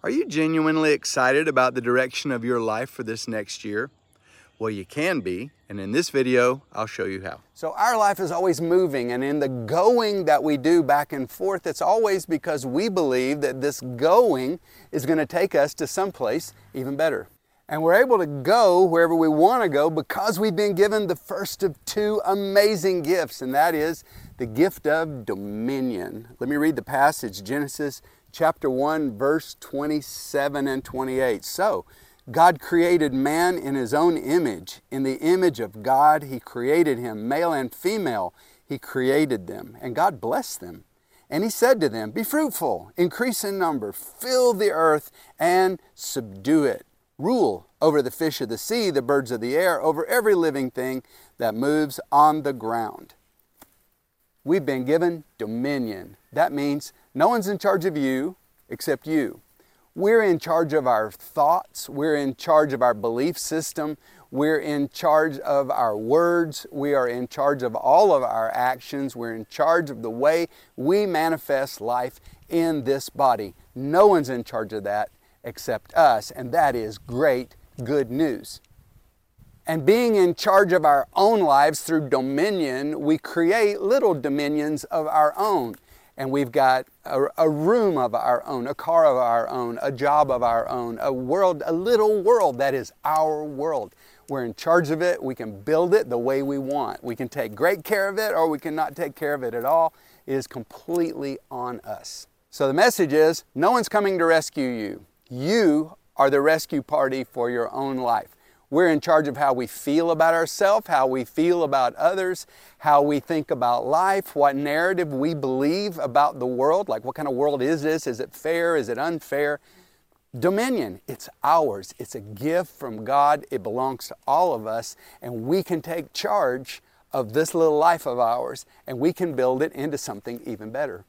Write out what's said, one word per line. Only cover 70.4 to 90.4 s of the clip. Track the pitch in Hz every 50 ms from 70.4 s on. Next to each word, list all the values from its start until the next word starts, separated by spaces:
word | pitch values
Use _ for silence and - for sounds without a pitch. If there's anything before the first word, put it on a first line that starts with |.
| 170 - - - - _ _
we | - 127 147 185 208 208
manifest | 196 175 156 160 165 165 151 - - 143 135 139 135 - -
life | 104 117 123 123 127 127 - - _ - - _ - -
in | - 170 165 165 156 147 123
this | 127 139 139 - -
body. | _ - 143 131 120 107 107 95 - _ - _ _
No | 127 131 143 151 180 208
one's | 208 196 170 143 123
in | 131 123 117
charge | - - 117 113 95 110
of | 107 98
that | 101 101 104 104 - _ _ _ _ _ _ -
except | 120 110 - - - 113 107 _ - -
us, | - 165 143 120 107 104 -
and | 120 127 131 120
that | 120 - 156 139 123
is | 120 110 107 107
great | 98 - - 117 123 151 151 131 123 127 - - - - _ _ - 123
good | 110 147 147 135 113
news. | 123 139 160 151 117 - - - - - _ _ _ - _ _ _ - _ _ _ _ _ _ _ _ - _ - _ _
And | - 160 165 135
being | 156 208 233 247 233 220
in | 202 185 175 170
charge | - - 220 190 196 - 175 175
of | 180 156
our | 151 143 139 - _ -
own | - 196 214 226 214
lives | 185 151 139 139 143 156 151 -
through | - - 165 156 151 131
dominion, | 147 135 131 135 139 143 170 214 208 185 160 135 127 131 143 147 156 -
we | 147 147 156
create | - - - - 170 170 170 202 233 220 208 202 202
little | 196 196 247 277 240 208 175
dominions | 143 123 147 139 143 147 143 151 151 147 151 156 139 -
of | - - 165 156
our | 151 156 156 151 151 151
own. | 190 196 214 202 165 123 113 101 - _ _ - _ _ _ _
And | - 135 135
we've | 135 143 143 120
got | 123 143 135 131 131 131 127 _ _ _ _
a, | 170 151 131 139 - -
a | - 165 160
room | 156 147 156 180 226 247 220 196 170
of | 139 123 117 104
our | 117 - 123 123 120 -
own, | - 139 123 120
a | 131 143
car | - - - 165 170 160
of | 151 131
our | 127 127 120 117 117 113
own, | - - 127 123 120 117 113
a | - 139
job | 139 117 139 143 143 151 151 135
of | 131 123